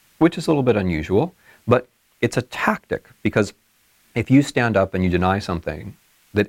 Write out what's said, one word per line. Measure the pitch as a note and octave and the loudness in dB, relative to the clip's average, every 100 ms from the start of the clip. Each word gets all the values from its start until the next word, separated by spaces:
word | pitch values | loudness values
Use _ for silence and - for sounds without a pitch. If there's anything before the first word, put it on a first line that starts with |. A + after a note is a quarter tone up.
| _ - | _ 0
which | E3 - | 0 0
is | E3 | -2
a | |
little | D3+ | 0
bit | B2+ G#2 | 2 2
unusual, | F#2 D#2+ - F#2+ E3+ - _ _ - | 0 -2 0 0 0 -6 _ _ 0
but | A#2+ - _ _ _ | 0 0 _ _ _
it's | A#2 - | -4 -2
a | |
tactic, | - - - G#3+ - G#2 - _ | -6 -4 -4 -4 -6 -10 -10 _
because | G#2+ A2+ G2+ - _ _ _ _ _ | -4 0 -2 -4 _ _ _ _ _
if | - G#2+ | -6 2
you | C3 | 4
stand | C#3+ - A#2+ G2 | 4 0 0 2
up | F#2+ | 0
and | F#2 | 0
you | F#2 | 0
deny | F2 F#2 G2 | 2 0 0
something | G#2 E2+ D#2+ D#2 G2+ - _ _ _ | -4 -6 -6 -10 -12 -18 _ _ _
that | G#2 | -2